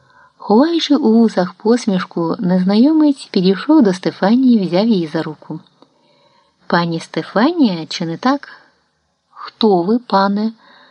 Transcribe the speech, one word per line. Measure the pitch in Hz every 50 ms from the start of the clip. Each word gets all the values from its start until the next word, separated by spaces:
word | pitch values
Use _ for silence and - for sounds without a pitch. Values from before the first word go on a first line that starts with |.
| _ _ _ _ _ _ _ _
Ховаючи | - - 202 226 285 330 339 320 - - 285
у | 285 277 226 220
вусах | 233 233 214 185 196 180 180 -
посмішку, | _ - 214 240 240 - 220 190 185 180 - - 180 170 165 165 -
незнайомець | - 180 185 185 185 190 202 214 247 294 320 311 302 294 277 - - -
підійшов | - 202 175 190 196 185 - - 311 320 247
до | 202 185
Стефанії | 185 - 165 151 - 190 196 226 254 269 254 240
і | 220 190 165
взяв | 170 180 214 233
її | 220 185 165 151
за | 160 165 156
руку. | 160 151 - - - 156 160 - _ _ _ _ _ _ _ _ _ _ _ _ _ _ _ _ _ _ _ _ _
«Пані | 196 175 170 170 165 165
Стефанія, | - - - 160 156 - - 190 226 302 359 349 277 214 180 165 156
чи | - - - 175
не | 165 165 170
так?» | - 247 285 277 - - - - _ _ _ _ _ _ _ _ _ _ _ _ _ _
«Хто | _ - - - - _ 233 214 196 175
ви, | 170 190 226 247
пане?» | - - 208 196 196 202 202 208 214 226 226 - _ _ - _ _ _